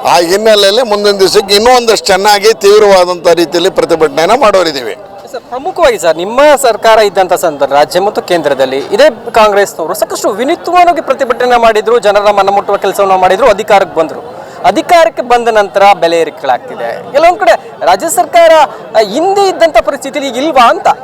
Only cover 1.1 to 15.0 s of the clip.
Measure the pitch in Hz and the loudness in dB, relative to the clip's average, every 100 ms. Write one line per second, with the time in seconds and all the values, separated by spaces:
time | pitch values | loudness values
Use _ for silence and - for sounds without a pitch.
1.1 | 202 185 196 202 202 233 254 233 196 - | 0 0 0 0 0 4 2 2 -2 0
2.1 | 190 208 208 208 220 202 214 208 190 180 | 0 2 2 2 2 2 4 4 4 2
3.1 | 180 170 170 165 175 185 180 160 160 156 | 0 0 0 0 -2 -2 -2 -2 0 0
4.1 | 139 170 247 220 196 165 135 113 90 - | 0 0 2 2 2 0 -4 -10 -12 -16
5.1 | - - 240 - 247 330 359 311 208 165 | -20 -16 -16 -12 -10 -8 0 0 2 -2
6.1 | 160 185 240 302 269 247 208 226 220 208 | -2 -4 2 2 4 0 0 2 2 2
7.1 | 196 185 175 175 143 135 139 151 175 202 | 0 0 0 -2 -2 0 0 0 0 -2
8.1 | 240 - 175 147 131 131 135 - 208 302 | -4 -2 -2 -2 -2 -2 -2 -4 2 2
9.1 | 220 233 226 214 202 190 - 160 190 - | 0 -4 0 2 2 -2 -4 -8 -8 -8
10.1 | 370 320 202 262 339 - 359 349 330 285 | -6 -4 -4 -4 -4 -2 2 2 0 -4
11.1 | 247 254 233 247 240 226 214 214 240 208 | -4 -4 -2 0 2 2 2 0 0 2
12.1 | 202 208 202 196 202 202 196 202 185 196 | 2 2 2 0 0 -2 -2 -2 -2 0
13.1 | 185 185 190 254 196 214 202 214 165 160 | 2 2 2 2 0 0 0 0 -2 -4
14.1 | - - - - - 180 220 - 339 | -8 -16 -18 -18 -4 -2 -2 2 2